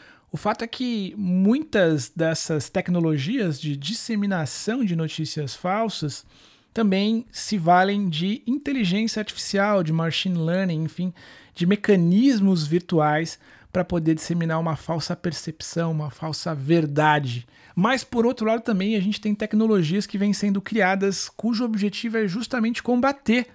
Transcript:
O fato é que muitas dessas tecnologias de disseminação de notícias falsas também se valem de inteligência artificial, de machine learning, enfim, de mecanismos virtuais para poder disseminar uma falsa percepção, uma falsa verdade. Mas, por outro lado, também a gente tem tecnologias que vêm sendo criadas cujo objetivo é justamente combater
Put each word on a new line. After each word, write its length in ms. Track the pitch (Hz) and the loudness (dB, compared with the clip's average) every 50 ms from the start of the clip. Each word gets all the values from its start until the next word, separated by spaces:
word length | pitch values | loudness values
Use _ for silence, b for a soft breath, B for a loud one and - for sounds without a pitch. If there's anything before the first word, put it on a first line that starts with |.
| B B B B B B | B B B B B B
O 60 | - - | -10 -4
fato 260 | - 202 226 - 233 | -2 -4 -2 -2 -6
é 40 | 233 | -8
que 480 | - - 254 247 233 214 190 180 - 214 | -6 -6 -4 -2 -2 -2 -4 -4 -6 -4
muitas 920 | 196 180 180 185 190 208 240 302 311 - - 208 180 165 156 143 127 - | -2 0 2 4 4 4 4 2 0 0 2 4 4 4 4 2 0 -4
dessas 600 | - 165 165 160 160 - - - 160 147 - - | -4 -2 0 0 0 -2 -2 -2 -2 -4 -4 -4
tecnologias 880 | - 190 175 - 175 175 165 160 156 143 131 170 254 277 202 170 143 - | -4 -4 -2 0 0 2 2 2 0 0 -2 -2 -2 -2 -2 -2 -2 -4
de 160 | 156 151 143 | -4 -6 -6
disseminação 1080 | 139 139 156 233 - - - 226 202 202 202 190 170 151 - - - - 208 233 277 240 | -6 -6 -8 -8 -6 -6 -4 -2 -2 -2 0 -2 -2 -2 -4 -6 -6 -4 -4 -2 0 0
de 100 | 185 170 | 0 0
notícias 600 | 165 160 156 - - 156 147 - 156 147 127 - | -2 -2 -4 -4 -6 -6 -6 -6 -6 -6 -8 -8
falsas 680 | - - 180 196 214 226 214 - - 156 147 - - b b b b b b b b b b | -6 -4 -2 -2 -2 -2 -2 -4 -4 -6 -6 -6 -8 b b b b b b b b b b
também 540 | - 226 226 202 190 190 202 214 226 226 247 - | -2 0 2 2 2 2 2 2 0 -2 -4 -6
se 260 | - - - - 214 190 | -10 -10 -6 -4 -2 0
valem 500 | 156 170 175 180 190 196 202 202 202 180 | 4 6 6 6 6 4 2 0 -2 -2
de 340 | 156 151 175 196 220 285 - | -2 -2 -2 -2 -2 -4 -4
inteligência 760 | 233 262 285 - 285 277 262 208 175 180 208 226 220 - 220 | -4 -4 -4 -4 -4 -2 0 0 0 0 0 0 -2 -2 -4
artificial, 640 | 214 - - - - - - 196 196 208 208 190 170 | -6 -6 -8 -8 -6 -2 0 0 2 2 2 2 2
de 80 | 156 | 0
machine 460 | 165 165 165 165 - - - 190 180 170 | 0 0 -2 -2 -2 -2 -2 -2 -2 0
learning, 460 | 160 160 175 190 196 180 160 156 160 | 0 0 0 0 0 -2 -2 -2 -4
enfim, 280 | 151 - - 180 185 B B B B B B B B B | -4 -4 -4 -6 -6 B B B B B B B B B
de 100 | - 175 | -2 2
mecanismos 1040 | 175 208 - - - 202 180 170 170 180 208 254 277 247 208 196 190 185 165 156 147 | 2 2 2 4 4 4 6 6 6 6 6 6 6 6 4 4 4 4 4 2 2
virtuais 720 | 165 180 175 - 180 160 151 151 151 156 165 160 - B B B B B B B | 0 0 0 2 2 2 4 4 2 0 0 -4 -6 B B B B B B B
para 120 | - 185 175 | -2 -2 -2
poder 300 | - 180 170 160 160 160 | 0 -2 0 2 2 0
disseminar 460 | 156 - - 170 170 165 160 160 160 | 0 0 -2 -2 -2 0 0 0 0
uma 160 | 170 165 151 | 0 -2 -4
falsa 400 | - - - 170 160 - - 175 | -4 -4 -4 -4 -4 -4 -4 -6
percepção, 760 | - - 175 151 - - 165 156 - - - - 170 165 165 | -4 -4 -4 -4 -6 -8 -10 -10 -10 -12 -6 -4 -2 -2 0
uma 200 | 160 151 151 143 | -2 -2 -4 -6
falsa 420 | - - 160 160 147 - - 170 156 | -8 -8 -8 -6 -6 -6 -6 -6 -6
verdade. 920 | 139 131 143 170 170 156 147 143 151 151 156 151 147 139 127 120 123 - B B B B B B | -4 0 2 4 4 4 2 2 2 4 4 4 4 2 -2 -4 -6 -10 B B B B B B
Mas, 280 | 170 185 233 262 247 - | 0 2 2 2 0 -2
por 200 | - - 233 226 | -2 0 0 2
outro 220 | 247 262 - 214 | 2 0 0 0
lado, 160 | 214 226 233 | 0 0 0
também 340 | 226 240 214 180 196 208 220 | 0 0 0 0 0 0 0
a 40 | 208 | 0
gente 200 | 180 208 202 - | 0 0 -2 -2
tem 140 | - 214 208 | -2 -4 -2
tecnologias 720 | - 214 214 214 214 220 226 214 190 165 147 180 208 196 | -2 -2 0 2 2 4 4 4 4 2 2 0 0 -2
que 120 | - - 190 | -2 -2 0
vêm 160 | 202 208 196 | 0 0 2
sendo 280 | - 202 208 196 196 | 2 0 0 0 0
criadas 640 | 190 - 214 220 185 185 190 196 196 196 190 - - - | -2 -2 0 2 2 2 2 2 0 0 -2 -4 -6 -10
cujo 380 | - - - 226 240 208 247 | -8 -6 -4 -2 -2 -2 -2
objetivo 520 | 233 220 202 202 208 196 - - 233 220 226 | -2 0 0 -2 -2 -2 -4 -6 -4 -2 -2
é 100 | 220 190 | -2 -2
justamente 560 | 165 247 233 - - 240 220 233 233 - - | -2 -4 -4 -4 -2 -2 0 0 -2 -2 -2
combater 640 | - 247 247 262 269 277 277 - - 226 247 233 b b | 0 2 2 2 2 0 0 0 2 2 2 0 b b